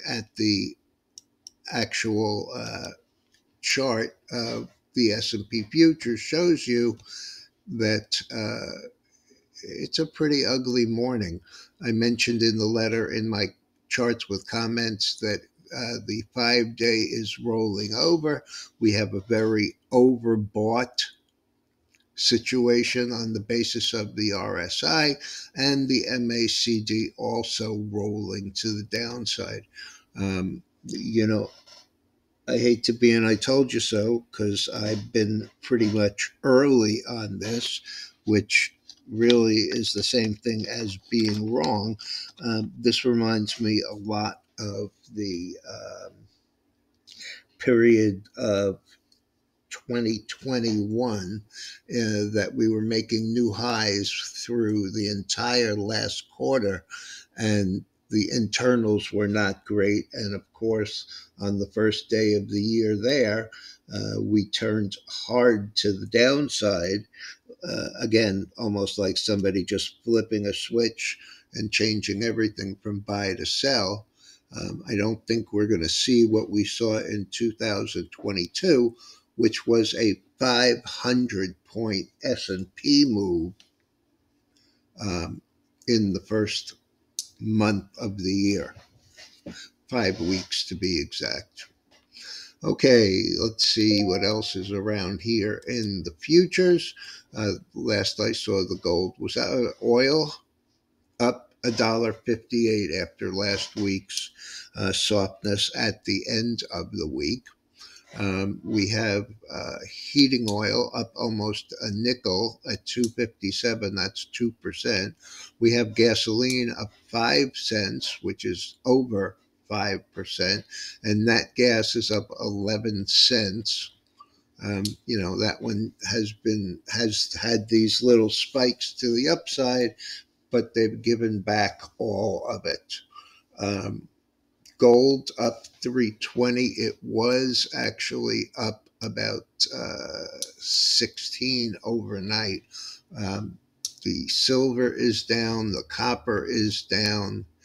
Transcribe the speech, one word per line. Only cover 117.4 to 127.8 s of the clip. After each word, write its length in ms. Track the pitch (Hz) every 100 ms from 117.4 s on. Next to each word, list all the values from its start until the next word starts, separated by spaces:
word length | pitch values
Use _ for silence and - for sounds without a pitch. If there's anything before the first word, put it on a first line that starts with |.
| 135 -
cents, 640 | - 107 98 - - -
which 220 | 101 95
is 320 | 92 90 - -
over 540 | 127 131 123 104 95 - _ _ _
five 420 | 104 101 92 -
percent, 540 | - 87 - 90 104 - - - -
and 200 | 107 107
nat 320 | 113 113 - -
gas 400 | 123 113 110 120
is 160 | 113
up 160 | 104 104 -
eleven 640 | 113 101 101 107 113 101 101
cents. 840 | - - 120 101 110 110 - - _ _ _ - _ _ -
Um, 220 | 101 98 101 - -
you 120 | 113
know, 220 | 92 95
that 220 | 107 -
one 320 | 113 104 110 _ 98
has 220 | 117 107
been, 480 | 107 113 107 98 87 -
has 440 | 113 113 104 - -
had 300 | 113 113 110
these 340 | 113